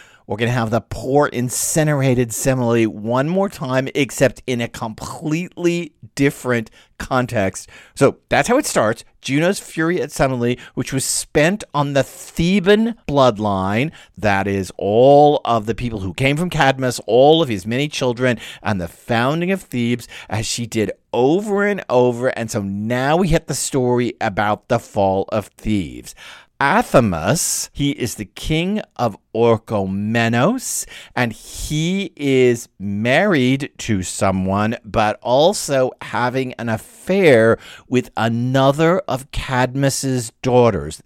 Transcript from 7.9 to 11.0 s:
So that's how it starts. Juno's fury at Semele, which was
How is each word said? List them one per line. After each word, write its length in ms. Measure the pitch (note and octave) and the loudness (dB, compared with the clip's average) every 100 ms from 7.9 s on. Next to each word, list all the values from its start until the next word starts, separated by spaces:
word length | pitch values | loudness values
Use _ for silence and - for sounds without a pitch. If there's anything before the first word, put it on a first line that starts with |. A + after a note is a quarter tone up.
| - | 0
So 220 | C3+ - _ | 2 2 _
that's 180 | A#2+ D3+ | 0 2
how 100 | B3+ | 0
it 80 | |
starts. 400 | - E3+ A2 A#2+ - _ | 0 0 0 -2 -8 _
Juno's 380 | - C#3 E3+ G#3 | -4 0 0 -2
fury 420 | - - E3 F3 | -6 -4 -2 -2
at 120 | C#3 | -4
Semele, 420 | - C#3 B2+ A#2+ B2 - | -2 0 2 0 -2 -6
which 180 | - C3 | -8 -6
was 120 | C3+ | -4